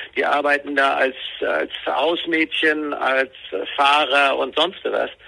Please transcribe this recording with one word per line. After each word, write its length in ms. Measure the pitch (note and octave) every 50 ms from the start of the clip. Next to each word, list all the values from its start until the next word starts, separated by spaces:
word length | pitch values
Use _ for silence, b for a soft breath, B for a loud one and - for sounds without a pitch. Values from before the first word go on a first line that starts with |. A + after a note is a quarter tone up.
| B B B
Die 80 | - -
arbeiten 520 | - C#3+ D3 C#3+ C#3+ C#3+ C#3+ C#3+ C#3+ C#3+
da 200 | C#3 C3+ C#3 C#3
als, 200 | C3+ C3+ C3 B2+ - - - - -
als 320 | - - - - - - - - -
Hausmädchen, 1080 | E3 - - C#3 E3+ F3 D#3+ - E3+ E3 D#3+ D#3+ D#3 - - D#3+ D#3 D3+ D3+ D3+ D3
als 400 | - - C#3+ C3+ C3+ C3+ C3+ C3 - - - - - - - - -
Fahrer 600 | C#3+ C#3+ C#3 C#3+ D3 D3+ - C#3+ C#3+ C#3 C3+ C3
und 180 | C3 C3+ B2+ -
sonst 280 | - E3+ F#3 G3+ - -
was. 260 | - - - - - - - B